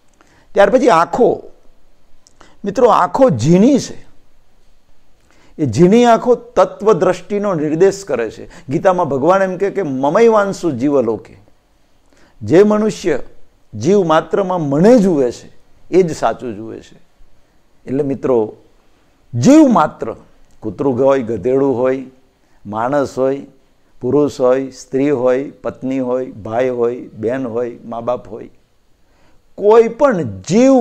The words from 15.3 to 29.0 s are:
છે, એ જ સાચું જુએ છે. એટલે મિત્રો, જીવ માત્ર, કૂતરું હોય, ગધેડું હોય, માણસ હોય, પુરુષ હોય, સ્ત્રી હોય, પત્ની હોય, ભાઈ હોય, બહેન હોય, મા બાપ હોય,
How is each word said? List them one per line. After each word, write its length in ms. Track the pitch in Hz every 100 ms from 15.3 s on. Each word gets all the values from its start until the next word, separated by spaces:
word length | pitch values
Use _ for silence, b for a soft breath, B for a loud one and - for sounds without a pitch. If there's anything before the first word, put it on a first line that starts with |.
છે, 200 | - - - - - -
એ 100 | 165
જ 140 | 175 147
સાચું 400 | 123 110 127 101
જુએ 240 | 110 104
છે. 160 | - - _ _ - - _ _ _ _ -
એટલે 180 | 135
મિત્રો, 520 | 139 117 131 120 107 - _ _ _ _ _ _ _
જીવ 340 | 120 180 302 285
માત્ર, 480 | 190 156 - 117 - _ _ _ -
કૂતરું 460 | 107 90 139 120 135
હોય, 180 | 139
ગધેડું 540 | 110 110 110 135 139 117
હોય, 280 | 131 135 127 _ _ _ _ _ 101
માણસ 520 | 107 123 143 131 -
હોય, 300 | 131 139 - _ _ _ _ -
પુરુષ 400 | 123 139 143 -
હોય, 280 | 123 131 135
સ્ત્રી 400 | - - 135 143
હોય, 400 | 131 127 127 143
પત્ની 500 | - 117 113 131 135
હોય, 320 | 123 127 131
ભાઈ 380 | 107 113 113 131
હોય, 400 | 123 117 127 -
બહેન 340 | 107 107 135 127
હોય, 320 | 113 120 - -
મા 140 | 113
બાપ 280 | 117 123 98
હોય, 220 | 113 120 _ _ _ _ _